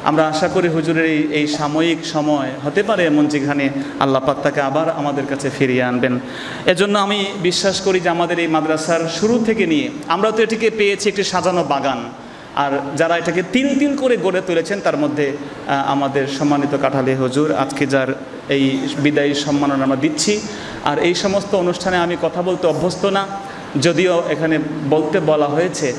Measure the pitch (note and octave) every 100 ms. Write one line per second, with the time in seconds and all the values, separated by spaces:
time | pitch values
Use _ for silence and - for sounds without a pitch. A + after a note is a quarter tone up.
0 | C3+ D3+ D#3 D#3 F3 F#3 F3 D#3+ D#3 D#3+
1 | D#3+ D#3 D3+ D3+ D3+ D3+ D3 D3+ E3 E3
2 | - D#3 D3+ D3 C3 C3+ C#3 D3 G3+ F3+
3 | E3+ D3 D3 D3 C3+ C#3+ C#3 C#3 C3+ -
4 | C#3 C3+ C3+ C3+ D3+ C#3 C#3 C#3+ D#3+ D#3+
5 | C#3+ C#3 C3+ C#3 C#3 C3 C3+ B2+ B2 B2
6 | B2+ B2 - - - - - F3+ G3+ G#3
7 | G3 G#3 G3 G3+ F3 F3 G3 F#3 - F#3
8 | F3 E3+ F3 E3+ E3 D#3+ D#3 D#3 D3+ E3
9 | E3 - G#3+ A#3+ A3 A3 F3 D#3 B2+ -
10 | - E3+ G#3+ A3 A3 A3 A3+ G#3+ G3+ G3
11 | G#3 F#3+ F#3 F#3 F3 F3+ D#3 C#3 C3+ B2+
12 | A#2+ - - - - - C#3 C#3 C#3 D3+
13 | E3 E3+ E3+ E3+ F#3 B3 C#4 C#4 C#4+ C#4
14 | B3+ A#3 F#3 F3+ F#3 E3+ E3 G3+ F#3 D3+
15 | D3 C#3+ C#3+ C#3+ - - - C#3 C#3 C#3
16 | C#3 C3+ C3+ C#3 C#3+ C#3+ C#3+ C#3 C3+ C#3
17 | B2+ C3 C3 C3 D3+ - C3+ - C#3 C3+
18 | C3 C3 - - - C#3 C3+ C3+ D3 D3+
19 | D3 D3 C#3+ C#3+ - C#3+ C#3+ C#3 C3+ C3+
20 | - D4+ - G#3 G#3+ - - - - D3
21 | E3 F3 G3+ G3 F#3+ G3 F3+ F3 F#3+ F3+
22 | E3+ E3+ D#3+ E3+ F3+ F3+ F3+ D3+ F3 F3+
23 | G3 G3 G3 - - - - D3 C#3+ D#3+
24 | F#3 F3 E3 D3+ D#3+ D#3 - - C#3 D#3
25 | D#3 G3 D#3 D#3 D3 D3 F3+ - C#3+